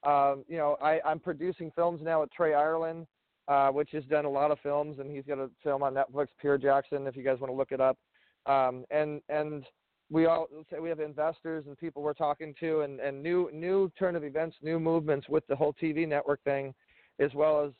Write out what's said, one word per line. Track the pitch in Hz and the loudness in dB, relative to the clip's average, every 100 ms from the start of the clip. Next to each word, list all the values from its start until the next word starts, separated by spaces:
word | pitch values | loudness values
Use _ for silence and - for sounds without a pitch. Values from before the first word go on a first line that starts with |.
Um, | 139 143 139 139 - | 4 4 4 2 -6
you | 165 | -2
know, | 147 147 | 0 0
I, | 143 160 143 | 2 2 0
I'm | 156 | -2
producing | 185 156 175 - 165 160 | -4 -4 -4 -6 -8 0
films | 170 170 | 0 0
now | 156 160 | -2 0
with | 147 | 0
Trey | - 165 | 0 2
Ireland, | 147 151 165 165 165 165 _ _ _ - | 4 2 0 -4 -8 -14 _ _ _ 0
uh, | 143 139 | 4 4
which | 135 151 | 2 -2
has | 151 131 | -4 0
done | 151 147 | 0 0
a | |
lot | 139 147 | 0 2
of | 147 | 0
films, | 143 143 147 139 | 0 -2 -2 -6
and | 135 | -10
he's | 147 135 | -10 -6
got | 139 | -6
a | 135 _ | -6 _
film | 151 139 | -4 0
on | 143 | 0
Netflix, | 131 135 135 143 _ | 0 -2 0 -4 _
Pierre | 143 139 | 0 2
Jackson, | 139 139 135 143 135 | 4 2 2 -6 -6
if | 127 | -4
you | |
guys | 131 127 | -2 -2
wanna | 131 | -4
look | 131 135 | -4 -4
it | 135 | 2
up. | 131 127 _ _ _ _ - | 2 2 _ _ _ _ 0
Um, | 139 131 127 - | 2 2 -2 -4
and, | 151 151 147 _ | -2 0 -4 _
and | 151 151 151 135 _ _ _ _ | -4 -4 -6 -12 _ _ _ _
we | 156 165 | 2 4
all, | 165 165 151 156 160 | 4 -2 -10 -12 -8
we | 165 | -6
have | 160 | -4
investors | 151 147 151 165 165 160 143 | -6 -2 -4 -4 -8 -8 -10
and | 139 | -10
people | 165 147 | -10 -4
we're | 147 | -4
talking | 147 151 147 156 139 | -2 -2 -2 -8 -8
to, | 165 156 | -2 0
and, | 147 135 | -2 -4
and | 139 139 | -6 -6
new, | 151 180 175 | -2 0 0
new | 151 170 190 190 - | -4 -2 0 0 0
turn | 190 170 | -2 -2
of | |
events, | 147 143 160 - | -4 -4 -4 -6
new | 151 165 | -4 0
movements | 160 165 151 139 - | 2 2 2 0 2
with | 151 - | -2 0
the | 139 | 0
whole | 147 | 0
T | 147 165 | 0 -2
V | 151 160 | -2 0
network | 143 139 143 | 0 0 -2
thing, | - 139 135 131 _ _ _ _ | 0 -2 -4 -10 _ _ _ _
as | 143 135 | -2 2
well | 156 151 | 2 4
as | 147 | 0